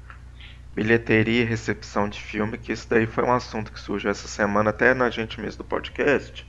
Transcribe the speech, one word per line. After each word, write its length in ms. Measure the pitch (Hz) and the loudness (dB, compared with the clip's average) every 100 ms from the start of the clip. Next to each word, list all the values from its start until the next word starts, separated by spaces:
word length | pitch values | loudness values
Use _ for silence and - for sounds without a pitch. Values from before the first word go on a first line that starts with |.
| - - - - - - - | -18 -18 -18 -18 -18 -18 -10
bilheteria 680 | - 107 117 - 110 107 120 | -2 4 4 6 4 4 4
e 40 | 113 | 2
recepção 640 | 110 - 104 - 110 104 | 0 -2 -4 -4 -2 -2
de 140 | - | -4
filme, 360 | - 107 107 117 | -6 -4 -4 -4
que 140 | - | -6
isso 160 | 113 - | -6 2
daí 160 | 117 113 | 2 4
foi 180 | - 123 | 2 2
um 80 | |
assunto 360 | 123 - 110 107 | 2 0 -8 -8
que 80 | - | -10
surgiu 280 | - 101 104 | -6 -4 -2
essa 200 | 101 - | -2 -4
semana, 400 | - 104 104 107 | -2 2 2 2
até 240 | 104 123 | 4 4
na 160 | 127 123 | 4 2
gente 320 | 113 110 - | 0 -6 -6
mesmo 160 | 101 - | -8 -8
do 60 | - | -6
podcast, 840 | - - - 139 127 - - | -6 -4 0 2 2 0 -12